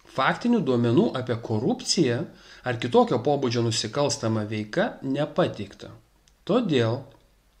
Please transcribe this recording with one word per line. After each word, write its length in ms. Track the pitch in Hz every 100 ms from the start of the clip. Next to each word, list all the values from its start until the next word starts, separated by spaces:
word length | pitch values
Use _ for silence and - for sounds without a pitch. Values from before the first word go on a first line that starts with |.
| - -
Faktinių 460 | 139 170 240 233 135
duomenų 460 | 120 120 120 233
apie 220 | 131 120 113
korupciją 880 | - 107 139 247 - - 139 117 190 - - -
ar 140 | 127 117
kitokio 380 | 120 226 233 127
pobūdžio 400 | 147 143 131 120
nusikalstamą 840 | 117 113 110 143 143 - 113 110 104
veiką 360 | 107 104 165 240 -
nepateikta. 880 | 135 139 147 - 156 - 98 - 101 - _ _ _ _ -
Todėl 560 | 226 214 135 113 127 - - _ _ _ _